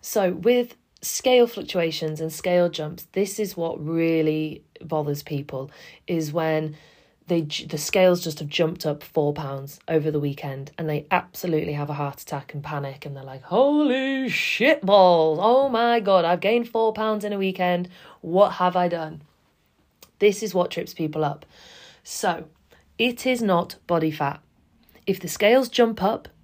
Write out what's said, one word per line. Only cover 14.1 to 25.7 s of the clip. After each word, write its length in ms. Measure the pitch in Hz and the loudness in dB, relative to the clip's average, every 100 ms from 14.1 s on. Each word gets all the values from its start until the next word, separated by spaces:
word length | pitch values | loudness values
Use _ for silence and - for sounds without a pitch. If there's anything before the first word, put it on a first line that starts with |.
| 269 262 | -2 -2
shit 560 | - - - 254 302 190 | -2 -2 2 4 4 6
balls, 540 | 202 185 170 160 156 | 8 8 8 4 4
oh 280 | 208 254 277 | 4 4 4
my 300 | 233 233 233 | 2 2 2
God, 260 | 196 190 165 | 4 4 4
I've 140 | 180 | 2
gained 260 | 190 240 233 | 2 0 0
four 240 | 226 226 | 0 0
pounds 320 | 214 220 214 | 0 -2 -2
in 100 | 208 | -4
a 40 | 202 | -2
weekend. 500 | 196 185 180 175 180 - - - | -2 0 0 0 -2 -12 -20 -16
What 320 | 170 175 202 | -2 4 4
have 220 | - 180 180 | 4 0 2
I 120 | 180 | 0
done?" 340 | 170 156 160 - _ _ _ _ _ _ _ - _ | -2 -8 -12 -20 _ _ _ _ _ _ _ -20 _
This 240 | 208 196 | 2 2
is 100 | 220 | -2
what 180 | 180 175 | -2 -2
trips 220 | - - | -4 -10
people 300 | - 156 156 | -6 -6 -2
up. 220 | 151 - - _ - - - _ | -4 -4 -14 _ -20 -20 -20 _
So 460 | - - 202 165 165 _ _ _ _ - | -14 -4 -4 -4 -8 _ _ _ _ -2
it 280 | 233 240 262 | -2 0 -2
is 160 | 247 | 0
not 340 | 214 175 175 - - | 2 0 0 -10 -2
body 240 | 170 160 | 0 0
fat. 300 | 151 143 - _ _ _ _ _ _ - | -2 -4 -4 _ _ _ _ _ _ -6
If 140 | 190 | -4
the 80 | 175 | -6
scales 400 | - 208 254 | 2 4 6
jump 340 | 240 | 4